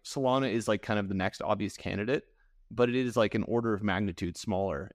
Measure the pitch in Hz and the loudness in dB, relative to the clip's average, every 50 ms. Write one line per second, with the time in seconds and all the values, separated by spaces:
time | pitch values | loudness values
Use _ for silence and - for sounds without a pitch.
0 | _ - - 143 135 127 127 135 135 123 101 117 107 - 107 98 - - 110 104 | _ -8 -4 0 2 2 2 2 2 2 0 0 2 0 0 0 0 0 0 0
1 | 101 95 98 95 92 98 - - - - 107 101 107 95 - - - 95 95 98 | 0 0 0 0 0 -2 -2 -4 -2 -2 0 0 0 -6 -6 -8 -8 -6 -4 -4
2 | 104 117 135 - - _ _ _ _ _ _ _ _ _ 110 107 120 123 120 127 | -2 0 -2 -2 -2 _ _ _ _ _ _ _ _ _ 2 2 2 4 4 0
3 | 131 123 110 123 110 101 - 113 98 - 110 120 117 117 107 95 104 101 92 92 | 0 2 4 4 2 4 4 0 0 2 0 0 2 2 0 2 2 0 0 2
4 | 104 98 85 - 98 87 85 - - - 98 92 98 95 80 69 92 98 | 0 -2 -2 -2 -4 -6 -4 -6 -4 -2 0 0 0 0 -2 -4 -6 -10